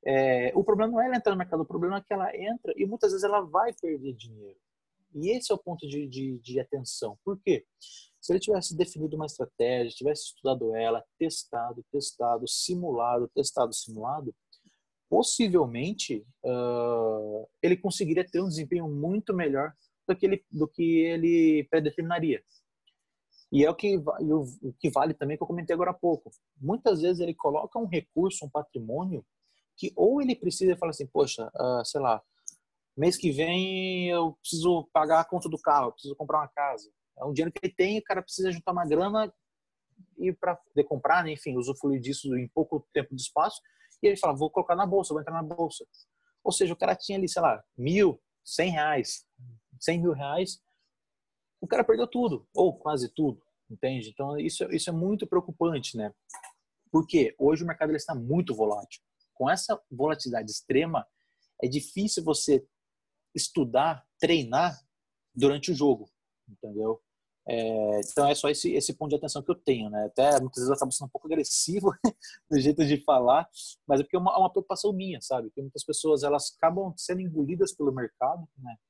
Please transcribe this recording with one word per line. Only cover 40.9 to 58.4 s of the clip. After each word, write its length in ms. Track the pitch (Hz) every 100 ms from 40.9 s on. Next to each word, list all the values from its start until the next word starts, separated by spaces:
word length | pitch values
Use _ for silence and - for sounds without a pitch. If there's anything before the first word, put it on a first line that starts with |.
| 135 - -
né, 80 | 156
enfim, 240 | 147 - 127
usufruir 420 | 123 139 143 135
disso 360 | 123 139 139 123
em 100 | 123
pouco 400 | - 156 160 -
tempo 220 | 151 135 131
de 60 |
espaço. 400 | 127 - 185 - _ _ _ _
E 60 | 208
ele 100 | 196
fala, 180 | 175 139
vou 140 | 151
colocar 260 | - 175 180
na 100 | 196
bolsa, 280 | 196 -
vou 80 | 156
entrar 120 | 151
na 100 | 165
bolsa. 420 | 156 170 165 - - _ _ _ _ _
Ou 80 | -
seja, 220 | 180 180
o 40 | 170
cara 180 | 185 185
tinha 220 | - 196
ali, 100 | 185
sei 140 | -
lá, 220 | 165 110 _ -
mil, 460 | 127 185 190 - _ _
cem 280 | - - 180
reais, 540 | 160 151 143 117 - _ _ 123 117 _ -
cem 200 | - 170
mil 140 | 175
reais, 480 | 143 139 156 190 - _ _ _ _ _ _ _ _ _ _
o 80 | 185
cara 160 | 240
perdeu 240 | 233 220 240
tudo, 400 | 240 240 131 _
ou 240 | - 180 -
quase 320 | 151 147 123
tudo, 320 | - 151 107 _ _ _
entende? 400 | 107 131 131 107
Então, 280 | 104 139 147
isso, 240 | 160 - 185
isso 180 | 170 -
é 40 |
muito 320 | 165 185 208 -
preocupante, 720 | 180 175 160 170 156 - 113
né? 160 | 104 - _ - - _ _ _ _
Porque 440 | 156 - - 113 -
hoje 240 | 139 160
o 40 | 170
mercado, 220 | 160 156
ele 80 | 156
está 160 | -
muito 420 | 127 120 160